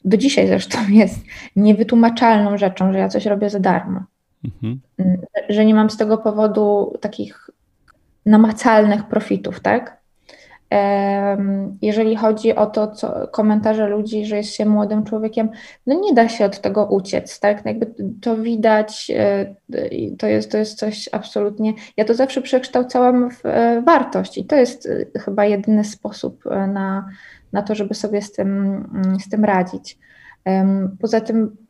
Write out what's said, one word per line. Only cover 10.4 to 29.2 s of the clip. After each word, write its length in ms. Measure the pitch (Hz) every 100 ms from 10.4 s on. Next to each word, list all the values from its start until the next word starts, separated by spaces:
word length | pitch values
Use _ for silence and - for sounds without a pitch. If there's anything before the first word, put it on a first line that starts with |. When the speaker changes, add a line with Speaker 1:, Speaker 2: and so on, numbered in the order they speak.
| - - _
Speaker 1:
Em, 1040 | 202 202 202 196 196 202 202 196 196 196 -
jeżeli 340 | 214 214 220 220
chodzi 400 | 220 214 226 226
o 100 | 214
to, 260 | 220 214
co, 360 | - - - -
komentarze 600 | - 214 214 214 214 214
ludzi, 380 | 208 214 214 208
że 120 | 208
jest 160 | 208
się 120 | - 214
młodym 380 | 208 208 214
człowiekiem, 460 | 214 220 220 220 220 - - - -
no 120 | 311
nie 140 | 415
da 160 | 247 226
się 160 | - 202
od 160 | 196
tego 240 | 202 202 208
uciec, 540 | 196 190 - - -
tak? 260 | 202 208 220
Jakby 280 | 226 226 - 196 -
to 160 | 233 220
widać, 720 | 226 226 220 214 214 - - -
e, 400 | 202 202 196 196 - - -
i 300 | - - 185
to 100 | 214
jest, 240 | 214 214
to 60 | 214
jest 220 | 214 -
coś 300 | 214 214 -
absolutnie, 640 | 214 208 214 208 208 220 220 - -
ja 80 | 220
to 80 |
zawsze 280 | 233 262 262
przekształcałam 920 | 254 254 262 254 247 254 247 254 247
w, 140 | 247 -
e, 360 | - 233 233 254
wartość 520 | 330 - 185 190 -
i 80 | 185
to 100 | 294
jest, 300 | 247 - - - - -
e, 40 |
chyba 260 | - 202 208
jedyny 380 | 202 208 214
sposób, 600 | 208 - 208 - - - -
e, 160 | 196 196
na, 400 | 196 196 196 190 196 - - _
na 100 | 202
to, 140 | 208 214
żeby 180 | 202
sobie 280 | 214 208 208
z 100 | 202
tym, 180 | - 196 196 196 196 -
mm, 260 | 196 190
z 100 | 190